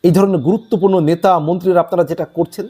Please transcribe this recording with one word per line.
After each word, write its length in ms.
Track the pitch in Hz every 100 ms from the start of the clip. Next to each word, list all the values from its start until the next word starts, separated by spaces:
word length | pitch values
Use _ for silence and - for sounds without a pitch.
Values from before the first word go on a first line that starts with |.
এই 80 | 175
ধরনের 300 | 175 196 180
গুরুত্বপূর্ণ 580 | 131 220 - 196 190 190
নেতা, 400 | 151 170 196 175
মন্ত্রীরা 400 | 151 180 180 175
আপনারা 240 | 170 180
যেটা 220 | 156 165 156
করছেন, 420 | 165 170 -